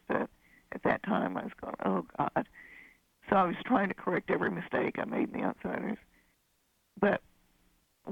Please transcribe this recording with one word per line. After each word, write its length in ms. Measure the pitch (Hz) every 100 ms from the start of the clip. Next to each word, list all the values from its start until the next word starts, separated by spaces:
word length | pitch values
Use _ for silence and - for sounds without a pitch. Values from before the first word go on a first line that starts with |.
| -
but 220 | - - - _ - _
at 100 | -
that 180 | - -
time 340 | 190 - - 92
I 60 |
was 80 | - -
going, 140 | - -
"Oh, 220 | - 190 - -
God." 320 | 143 - - - - - - _ _ _ -
So 80 | 202
I 80 |
was 120 | 175 - -
trying 220 | 247 196
to 60 |
correct 360 | - - 202 -
every 200 | - 190
mistake 480 | 175 - - - -
I 60 |
made 300 | - - -
in 60 | -
The 60 | 101
Outsiders. 520 | - - - - 214 _ _ _ _ _ _ _ _ _ -
But 220 | - - - _ _ _ _ _ _ _ -